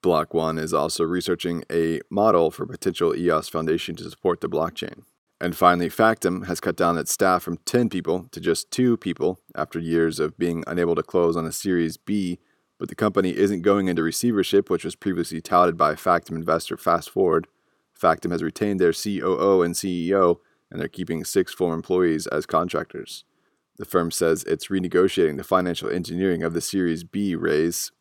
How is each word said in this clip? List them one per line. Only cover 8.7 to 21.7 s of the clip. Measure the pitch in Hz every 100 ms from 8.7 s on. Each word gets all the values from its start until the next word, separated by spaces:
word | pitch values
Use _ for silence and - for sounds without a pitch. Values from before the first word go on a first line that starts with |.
| - 127 117
people | 98 82 76 - _ -
after | 76 85
years | 82 85 82 80
of | 76 -
being | 87 82 78
unable | 87 87
to | 80
close | - 92 85 85
on | 82
a |
Series | - 98 90 82 80
B, | - 104 90 90 _ _ _ _
but | -
the | -
company | 107 101 92 -
isn't | 98 98
going | 95 101 95
into | 85
receivership, | 82 - 120 107 95 98 -
which | 87 80
was |
previously | - 101 87 82 82
touted | - 87 90 82
by | 76 76
Factom | - 85 - 82
investor | 82 82 - -
Fast | - 85 -
Forward. | - 92 82 85 _ _ _ _ _
Factom | 87 80 87
has | 87
retained | 80 - 104 98
their | 87
C | 80 107 98
O | 87 92
O | 98 95
and | 85 85
C | 98 87 85
E | 98
O, | 90 85 _ _ _
and | 92
they're | 87
keeping | - 90 82 80
six | 98 90
former | - 90